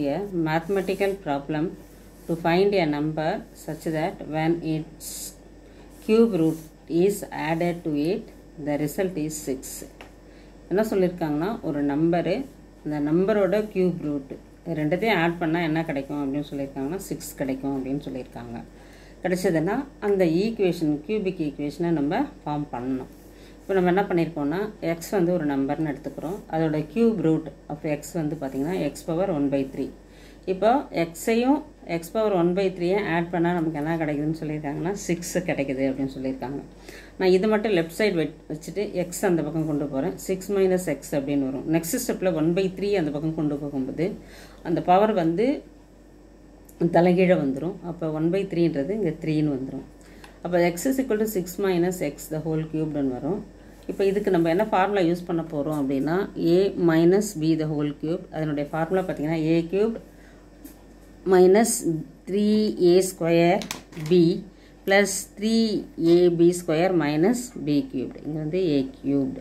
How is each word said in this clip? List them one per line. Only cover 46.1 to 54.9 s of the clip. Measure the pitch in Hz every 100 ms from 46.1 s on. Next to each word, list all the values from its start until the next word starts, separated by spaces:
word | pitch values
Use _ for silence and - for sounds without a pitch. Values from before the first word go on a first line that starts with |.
| - - - - - - - 170
தலைகீழ | 175 180 175 180 165
வந்துரும். | 139 135 160 202 175
அப்போ | 165 160
ஒன் | 156 165
பை | 196
த்ரீன்றது | 185 170 170 139 139
இங்க | 214 175 156
த்ரீன்னு | 156 156 151
வந்துரும். | 131 131 135 - - - - - -
அப்போ | 175 175 175
x | 170 269
is | 262
equal | 262 214
to | 214
six | 185 175 -
minus | 196 175 180 180
x | 151 - -
the | 156
whole | 160 156 156
cubed-ன்னு | 156 156 147 135
வரும். | 123 135 208 - - - - -
இப்போ | 190 196
இதுக்கு | 196 202
நம்ம | 175 165
என்ன | 175 220
formula | 202 196